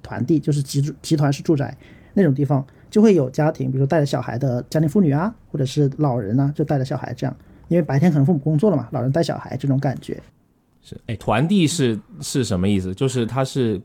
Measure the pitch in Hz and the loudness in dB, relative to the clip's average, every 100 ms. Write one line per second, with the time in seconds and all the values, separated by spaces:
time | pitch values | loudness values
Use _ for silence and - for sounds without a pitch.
0 | - 101 123 160 147 143 139 143 143 - | -10 -6 0 0 0 -2 -2 -2 -4 -4
1 | - 160 143 139 - 151 135 - - - | -2 0 0 0 0 0 -2 -10 -20 -20
2 | - - 180 135 139 143 139 - - 214 | -4 2 2 2 0 0 -2 -14 -2 4
3 | 220 185 127 - 151 - 131 131 139 170 | 6 4 2 0 0 0 -2 0 2 2
4 | 143 135 117 117 135 120 - 156 156 208 | 0 -2 -4 -4 -2 -4 -2 -2 0 2
5 | 175 139 196 - - 151 131 - 139 139 | 2 2 -2 -6 -10 -6 -4 0 0 0
6 | 151 123 98 123 139 147 147 143 131 139 | -2 -2 -2 0 0 0 -2 -2 -2 -6
7 | - 120 135 - - - - 170 160 135 | -8 -6 -6 -8 -16 -14 -2 0 2 2
8 | 175 147 135 165 156 151 214 156 117 143 | 4 4 4 2 2 2 2 0 -2 -4
9 | 123 156 165 - - - 139 131 139 117 | -2 0 -2 -4 -8 -6 -2 0 0 -4
10 | - - - _ _ _ _ _ - - | -8 -12 -14 _ _ _ _ _ -20 -16
11 | - 107 - 110 160 202 151 - 127 107 | -10 -6 -2 0 2 4 2 2 0 0
12 | - 151 147 147 110 95 95 101 92 98 | -6 -14 -6 -2 0 0 2 0 -2 -2
13 | 135 123 110 127 131 139 117 98 | -2 -2 -2 -2 -2 0 -2 -2